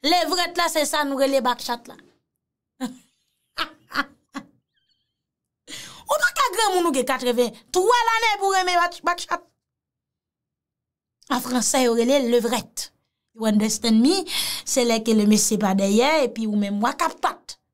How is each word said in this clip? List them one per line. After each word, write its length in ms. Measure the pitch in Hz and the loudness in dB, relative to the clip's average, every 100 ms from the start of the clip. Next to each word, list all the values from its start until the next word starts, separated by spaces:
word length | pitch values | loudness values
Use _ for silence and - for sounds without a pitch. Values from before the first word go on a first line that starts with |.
Levrèt 520 | 277 349 320 349 349 349 | 2 0 0 -2 -4 -2
la, 120 | 339 | -2
se 120 | 330 294 | 0 -2
sa 160 | 302 | -2
nou 160 | 285 277 | -2 0
rele 220 | 269 269 | 0 0
bakchat 440 | 247 240 - 240 - | 0 -4 -6 -8 -10
la. 60 | - _ _ _ _ _ _ _ _ | -20 _ _ _ _ _ _ _ _
<laughs> 80 | 262 - _ _ _ _ _ - 311 - _ 247 269 _ _ 277 - _ _ _ _ _ _ _ _ _ _ _ _ - - - - | -10 -10 _ _ _ _ _ -10 -10 -10 _ -8 -8 _ _ -18 -18 _ _ _ _ _ _ _ _ _ _ _ _ -18 -18 -20 -4
Ou 60 | 605 | 0
pa 140 | 1077 640 | 0 0
ka 100 | 523 | -2
granmoun 320 | 440 427 370 339 | 2 2 2 0
nou 80 | |
gen 120 | 269 247 | 0 -2
katreven 440 | 240 247 240 240 - _ | -2 -2 0 0 -2 _
twa 240 | 359 381 480 466 | 0 4 4 4
lane 220 | 453 453 403 | 2 0 0
pou 140 | 392 | 0
renmen 260 | 381 359 359 | 0 2 0
bak-, 220 | 349 349 | 0 -2
bakchat? 380 | 330 349 - 349 - _ _ _ _ _ _ _ _ _ _ _ _ _ _ _ _ _ _ | -4 -4 -6 -8 -10 _ _ _ _ _ _ _ _ _ _ _ _ _ _ _ _ _ _
An 120 | 254 | -6
franse, 340 | 247 247 220 277 | -4 -4 0 0
yo 80 | 247 233 | 2 2
rele 180 | 233 277 240 | 2 2 2
levrèt. 580 | 240 233 240 - - - _ _ _ _ - | 0 0 -4 -6 -12 -14 _ _ _ _ -6
You 100 | 220 | 0
understand 540 | 208 214 - 233 220 | 2 0 -2 2 4
me? 240 | 254 381 359 - - - | 4 2 -2 -6 -6 -8
Se 180 | - - 233 | -4 0 2
lè 100 | 226 | 0
ke 80 | 220 | 2
le 140 | 220 208 | 2 4
mesye 320 | 214 - 208 | 4 2 0
pa 160 | 208 196 | 0 2
dèyè, 480 | 196 208 269 311 | 2 4 4 2
epi 240 | 254 - 220 | 0 -2 -4
ou 80 | 208 | -2
menm 220 | 202 202 | -2 -2
wak 220 | 233 294 | -2 -2
ap 160 | 330 - | -4 -2
pat. 400 | 311 - - - _ | -6 -6 -18 -20 _